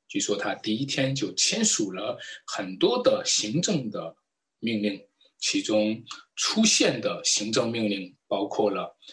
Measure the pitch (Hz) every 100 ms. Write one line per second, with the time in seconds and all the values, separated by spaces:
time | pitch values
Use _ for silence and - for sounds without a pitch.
0 | - 104 - 101 104 95 110 110 139 -
1 | 135 135 95 - - 220 214 - 98 -
2 | - - - - - - 92 92 196 247
3 | - - - - 107 147 208 170 113 82
4 | 80 - _ _ _ _ 110 110 104 95
5 | - _ _ - - 101 95 107 107 113
6 | - - - - - 220 220 - 202 127
7 | 104 - - - 107 120 113 117 107 95
8 | 92 - - - 104 - 104 95 85 -
9 | -